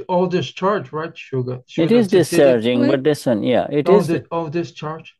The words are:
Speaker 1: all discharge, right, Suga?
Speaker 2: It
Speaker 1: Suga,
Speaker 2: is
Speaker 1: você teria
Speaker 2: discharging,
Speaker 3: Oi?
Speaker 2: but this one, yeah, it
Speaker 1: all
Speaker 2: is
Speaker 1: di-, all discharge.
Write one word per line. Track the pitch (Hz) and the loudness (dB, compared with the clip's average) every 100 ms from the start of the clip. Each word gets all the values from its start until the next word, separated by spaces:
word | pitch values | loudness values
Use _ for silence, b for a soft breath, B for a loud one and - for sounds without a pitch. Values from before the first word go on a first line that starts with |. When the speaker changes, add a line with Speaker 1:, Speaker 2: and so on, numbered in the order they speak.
| - | -4
Speaker 1:
all | 180 180 | -2 0
discharge, | 175 131 - 190 202 127 | -2 -4 -4 -2 -2 -4
right, | 156 165 165 | -10 -10 -12
Suga? | - 131 127 127 | -8 -6 -6 -8
Speaker 2:
It | - | -8
Speaker 1:
Suga, | - 165 233 | -2 2 2
Speaker 2:
is | 202 | 4
Speaker 1:
você | |
teria | 190 | 2
Speaker 2:
discharging, | 156 165 143 123 113 123 | 2 4 4 4 2 2
Speaker 3:
Oi? | 135 | 2
Speaker 2:
but | 135 | 2
this | 139 143 - | 0 -2 0
one, | 110 | -2
yeah, | 123 117 - | 0 0 0
it | 147 143 | -2 2
Speaker 1:
all | 202 | 2
Speaker 2:
is | 156 | 2
Speaker 1:
di-, | 160 - | -4 -6
all | 165 160 | -8 -6
discharge. | 165 170 - 151 160 160 _ | -6 -8 -10 -14 -14 -18 _